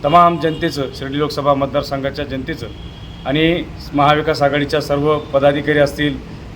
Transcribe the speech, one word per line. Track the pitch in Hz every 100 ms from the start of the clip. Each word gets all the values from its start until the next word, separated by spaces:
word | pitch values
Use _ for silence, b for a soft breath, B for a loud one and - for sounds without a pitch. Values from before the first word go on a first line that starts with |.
| 143
तमाम | 170 175 170
जनतेचं, | 160 156 165 147 131 -
शिर्डी | 135 143
लोकसभा | 147 - 143
मतदारसंघाच्या | 139 139 143 131 139 135 147 139
जनतेचं | 131 131 156 113 104 - - - - 123
आणि | 143 160 170 151 - -
महाविकास | 143 143 151 151 147
आघाडीच्या | 143 143 143 151
सर्व | 143 143 147 151
पदाधिकारी | - 139 139 147 143 147
असतील, | 139 - 147 131 - - -